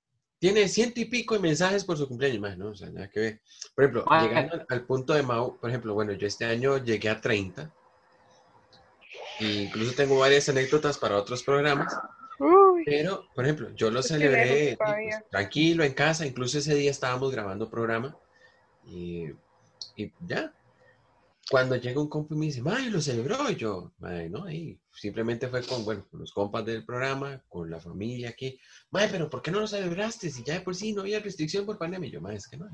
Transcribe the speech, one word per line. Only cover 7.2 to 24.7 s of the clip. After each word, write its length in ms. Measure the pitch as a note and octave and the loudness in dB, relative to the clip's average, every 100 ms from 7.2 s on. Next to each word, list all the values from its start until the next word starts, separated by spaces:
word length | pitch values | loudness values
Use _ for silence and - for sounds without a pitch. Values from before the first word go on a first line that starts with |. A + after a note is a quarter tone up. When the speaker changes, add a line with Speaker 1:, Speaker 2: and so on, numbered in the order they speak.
| B2 G#2+ F#2+ - D#3 - _ _ _ _ _ _ _ _ _ - _ _ - - - - | 0 0 -2 -8 -14 -16 _ _ _ _ _ _ _ _ _ -20 _ _ -20 -16 -14 -6
Speaker 1:
E 40 | G#2+ G#2 | -2 -2
incluso 280 | G2+ A2 A#2+ | -2 -2 -2
tengo 240 | B2 C#3 C3+ | 0 4 6
varias 300 | C3+ C#3+ D3 | 6 6 6
anécdotas 500 | C3 C3 D3+ D3+ C#3 | 2 2 2 2 0
para 180 | A2 G2+ | 2 2
otros 240 | G2+ B2 | 0 -2
programas. 520 | - C#3+ D3 C#3+ E3+ - - - - - | 2 2 4 2 0 -6 -8 -16 -18 0
Speaker 3:
Uy. 440 | C#4+ F#4+ G4 F4+ D4 | 8 10 10 6 2
Speaker 1:
Pero, 400 | D3 E3+ G3 - | 2 2 -2 -6
por 100 | - | -2
ejemplo, 260 | C3 D3+ G#2 | 0 0 -6
yo 160 | G#2+ A2 | 0 2
lo 100 | A#2+ | 2
Speaker 3:
Es 60 | - | 0
que 60 | |
Speaker 1:
celebré, 300 | D3+ D3 C3+ | 4 6 6
Speaker 3:
lejos 140 | B2+ C#3+ C#3+ | 6 4 4
Speaker 1:
pues, 120 | A2 | 2
Speaker 3:
todavía. 460 | G#3+ G#3 G#3+ G#3+ - | 0 0 -4 -6 -4
Speaker 1:
tranquilo, 540 | G2 G2+ D3 E3 E3 | -2 0 4 4 4
en 80 | C#3+ | 2
casa. 320 | C3 D3 D#3+ D3 | 4 2 2 -4
Incluso 320 | B2 B2+ D3 | -4 -2 -2
ese 160 | D3 | 2
día 160 | C#3+ C#3+ | 2 2
estábamos 400 | C3+ B2+ B2+ C3+ | 0 -2 -2 -2
grabando 360 | A#2 G2+ G2 A2 | -2 -4 -6 -6
programa. 460 | A#2 A2+ A2+ C3+ - _ _ _ _ _ _ - | -2 -2 -2 -4 -12 _ _ _ _ _ _ -16
Y 400 | F2+ F2 E2+ D#2 - _ _ _ _ - - | -10 -8 -6 -8 -12 _ _ _ _ -14 -10
y 160 | G#3 - | -10 -10
ya. 320 | F3 - D#4 - _ _ _ _ _ _ _ _ - | -6 -4 -6 -10 _ _ _ _ _ _ _ _ 2
Cuando 260 | C3+ B2+ B2+ | 2 4 0
llega 240 | B2 C3 | -2 -2
un 80 | D3 | -2
compa 260 | D3+ D3+ | -4 -4
y 40 | D3+ | -2
me 80 | D#3 | -2
dice, 160 | B2+ | -2
"Mae, 260 | C3+ B3 B3+ | -2 -2 0
¿lo 100 | F#3+ | -2
celebró?" 480 | C#3 A#2 C3 C4 C#4 | 0 -2 -2 -2 -2
Y 60 | F3 | -2
yo, 360 | A2 F#2 F2 - | -4 -4 -10 -12
"Mae, 320 | F2+ F2 E2 | -8 -8 -6
no, 140 | A2 | -8
ahí 340 | F#3+ D#3 D#3 | -8 -8 -10